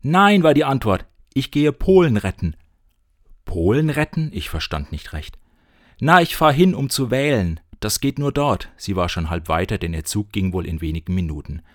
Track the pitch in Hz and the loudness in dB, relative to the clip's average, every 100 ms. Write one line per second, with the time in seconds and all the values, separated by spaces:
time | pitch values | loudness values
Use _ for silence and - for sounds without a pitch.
0 | 135 180 202 208 160 143 143 135 110 92 | 2 4 6 6 6 4 2 0 0 0
1 | - _ _ 135 - 151 147 143 - 190 | -2 _ _ -6 -2 0 0 0 4 6
2 | 165 107 95 - 85 - _ _ _ _ | 6 2 -2 -4 -6 -6 _ _ _ _
3 | _ _ _ - - 92 87 131 156 151 | _ _ _ -18 -8 -2 2 2 0 0
4 | 151 - 156 - - 78 - 78 71 76 | -2 -4 -6 -6 -8 -8 -6 -8 -8 -12
5 | - 78 - - _ _ _ _ _ _ | -10 -12 -12 -20 _ _ _ _ _ _
6 | 151 180 170 - 156 139 185 127 139 - | 2 4 2 2 2 4 2 2 -4 -4
7 | 127 127 147 127 87 80 _ - 107 - | -2 0 0 0 0 -4 _ -8 -6 -2
8 | 139 139 143 139 143 98 - _ - 92 | -4 -2 -2 0 0 -2 -6 _ -6 -2
9 | 87 - 80 85 80 80 95 104 82 82 | -2 -2 -4 -6 -2 -2 -2 -4 -4 -6
10 | - 104 101 104 95 90 87 80 80 80 | -4 -6 -4 -4 -2 -2 -6 -6 -6 -6
11 | - 92 82 76 - 76 _ | -4 -4 -4 -8 -12 -14 _